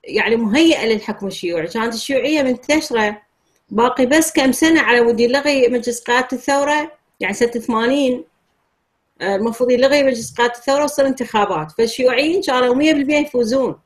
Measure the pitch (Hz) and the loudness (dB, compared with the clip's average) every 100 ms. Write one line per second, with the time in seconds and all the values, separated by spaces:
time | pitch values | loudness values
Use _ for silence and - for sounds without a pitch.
0 | - 175 202 233 220 254 330 294 220 220 | -4 -2 0 0 2 4 4 2 -2 -4
1 | - 208 196 - 175 170 165 226 233 226 | -8 -8 -10 -8 -6 -4 -4 -4 -6 -6
2 | - 269 254 302 262 254 - 302 311 233 | -4 -4 0 0 0 -2 0 -2 0 -2
3 | 214 208 _ _ _ _ _ 202 247 254 | -2 -4 _ _ _ _ _ 0 0 2
4 | 247 311 311 320 262 254 320 320 220 240 | 2 4 2 2 0 2 2 4 4 2
5 | 233 220 240 277 285 277 240 247 233 233 | 2 2 2 2 0 2 2 0 -4 -8
6 | - 240 254 262 - 277 285 302 311 - | -2 -2 0 -6 -2 0 2 -2 -4 -12
7 | _ _ 190 196 233 233 226 220 233 285 | _ _ -8 -2 -2 -2 -4 -2 0 0
8 | 262 202 - _ _ _ _ _ _ _ | 0 -2 -8 _ _ _ _ _ _ _
9 | _ _ 185 196 226 220 254 247 262 294 | _ _ -4 -2 -2 -2 0 2 4 4
10 | 269 233 233 - 480 - - 277 294 285 | 2 0 -8 -2 -2 -2 0 0 0 0
11 | 269 262 233 220 196 165 156 - 226 240 | 0 0 -2 -2 0 -2 -4 -2 -2 0
12 | 254 240 302 381 381 254 247 254 311 302 | 0 2 0 0 0 0 2 2 2 2
13 | 277 294 294 247 226 262 233 - | 2 0 0 -2 0 0 -2 -6